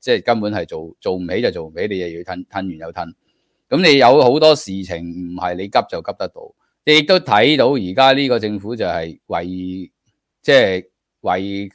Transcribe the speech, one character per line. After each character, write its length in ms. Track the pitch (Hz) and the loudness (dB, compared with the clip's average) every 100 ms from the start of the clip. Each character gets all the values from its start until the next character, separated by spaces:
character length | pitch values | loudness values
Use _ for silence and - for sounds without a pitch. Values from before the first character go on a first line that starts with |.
即 100 | - | -2
係 120 | 110 | 0
根 180 | 120 117 | 0 -2
本 100 | 104 | -2
係 140 | 104 82 | -6 -8
做， 280 | 80 82 - | -10 -14 -10
做 160 | 101 92 | -6 -6
唔 100 | 87 | -4
起 120 | 98 | -4
就 100 | 117 | -4
做 120 | 85 80 | -4 -10
唔 40 | 82 | -8
起， 100 | 107 | -6
你 120 | 95 | -6
又 80 | 87 | -8
要 100 | 85 | -10
褪， 220 | 87 90 - | -12 -12 -10
褪 80 | 98 | -8
完 140 | 95 78 | -8 -10
又 140 | 82 | -12
褪。 220 | 90 85 - _ _ _ _ - | -10 -12 -14 _ _ _ _ -4
咁 180 | 147 180 | 2 4
你 100 | 139 | 6
有 220 | 117 143 | 8 8
好 160 | 127 147 | 6 6
多 160 | 156 147 | 4 2
事 100 | - | -2
情 320 | 95 90 85 | -10 -8 -10
唔 400 | 85 85 87 87 | -10 -10 -10 -6
係 160 | 90 | -6
你 100 | 90 101 | -6 -2
急 120 | 120 117 | -2 -2
就 140 | 85 | -6
急 100 | 82 - | -8 -8
得 100 | 95 | -10
到， 140 | - - _ _ _ - | -12 -20 _ _ _ 2
你 120 | 151 | 2
亦 40 | |
都 160 | 151 185 | 4 0
睇 360 | 127 107 127 147 | 2 4 4 4
到 120 | 123 | 2
而 260 | 139 92 | 0 -2
家 260 | 101 135 135 | 2 4 4
呢 80 | 135 | 2
個 120 | 117 | 0
政 200 | 107 101 | -2 -6
府 160 | 104 117 | -8 -6
就 80 | |
係 360 | 92 85 82 76 - | -4 -4 -8 -12 -8
為， 640 | 87 87 92 92 92 87 _ _ _ _ _ | -6 -6 -8 -10 -10 -14 _ _ _ _ _
即 100 | - | 4
係 340 | 135 104 92 - _ _ _ | 4 4 0 -8 _ _ _
為 480 | 95 92 98 98 101 | -4 -4 -4 -8 -10